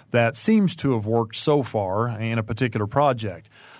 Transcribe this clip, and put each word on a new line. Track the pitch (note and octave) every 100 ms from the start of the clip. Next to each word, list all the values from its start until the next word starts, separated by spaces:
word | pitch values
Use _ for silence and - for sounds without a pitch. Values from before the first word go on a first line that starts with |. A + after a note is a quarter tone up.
| -
that | A#2+ A#2 -
seems | - A3 F#3 -
to | C3+
have | A#2 G#2
worked | A#2 A2+ -
so | - D3
far | A#2 G#2+ F#2+ G2+ A#2+
in | G#2 A2+ A2+
a |
particular | G#2+ A2+ B2+ A2 G#2
project. | C#3 D3 A#2+ G#2+ E2+ - _ - -